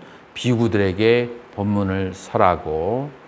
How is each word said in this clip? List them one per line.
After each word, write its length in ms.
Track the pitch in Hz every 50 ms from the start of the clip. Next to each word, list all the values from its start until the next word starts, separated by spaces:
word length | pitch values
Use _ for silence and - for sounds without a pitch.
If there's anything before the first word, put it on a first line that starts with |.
| - - - - - - -
비구들에게 1080 | - - 123 123 113 120 113 95 101 101 95 90 95 110 113 120 123 120 120 120 - - - -
법문을 600 | - 101 104 104 101 101 95 95 98 95 92 90
설하고, 960 | - - - - 113 104 92 87 82 - 80 78 78 82 95 117 127 139 147 143 - -